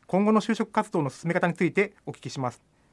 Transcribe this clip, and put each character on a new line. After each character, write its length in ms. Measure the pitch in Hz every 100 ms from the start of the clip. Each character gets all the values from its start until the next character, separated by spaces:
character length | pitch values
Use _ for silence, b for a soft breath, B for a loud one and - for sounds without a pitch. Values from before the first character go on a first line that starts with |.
| -
今 180 | 185 208
後 60 |
の 100 | 220
就 140 | - 220
職 160 | 214
活 200 | 220 214
動 120 | 180
の 80 | 139
進 160 | - 165
め 80 | 170
方 120 | 175
に 60 |
つ 100 | -
い 80 | 170
て 220 | 175 196 _ -
お 40 |
聞 100 | -
き 80 | 131
し 80 | 139
ま 100 | 123
す。 120 | - _ _ _